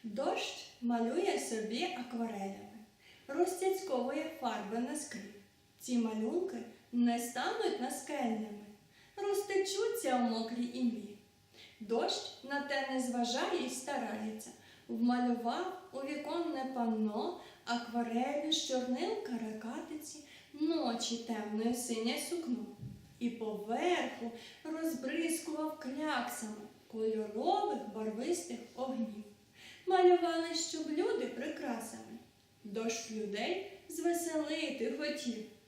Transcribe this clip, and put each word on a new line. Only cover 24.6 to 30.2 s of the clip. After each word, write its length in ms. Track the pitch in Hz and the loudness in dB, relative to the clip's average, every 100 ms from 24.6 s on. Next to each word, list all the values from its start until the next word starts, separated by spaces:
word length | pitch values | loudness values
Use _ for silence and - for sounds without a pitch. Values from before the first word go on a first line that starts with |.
розбризкував 1160 | 311 320 330 247 262 330 330 320 - 302 311 - | -6 -2 0 0 -2 0 0 0 -2 -2 -2 -2
кляксами 880 | 247 277 311 262 240 - 220 214 214 - - | -6 -2 0 0 0 -4 -6 -8 -12 -18 -10
кольорових 920 | 220 220 220 214 214 320 - - - 214 214 | 0 0 2 -2 0 4 4 2 0 -4 -2
барвистих 640 | 214 208 294 339 - 226 - 240 | -2 -2 0 0 -2 -8 -10 -6
огнів. 480 | 262 220 208 - - - - - - - - | -2 -2 -2 -4 -12 -18 -20 -20 -20 -8 4
Малювали, 680 | 370 359 349 | 8 10 10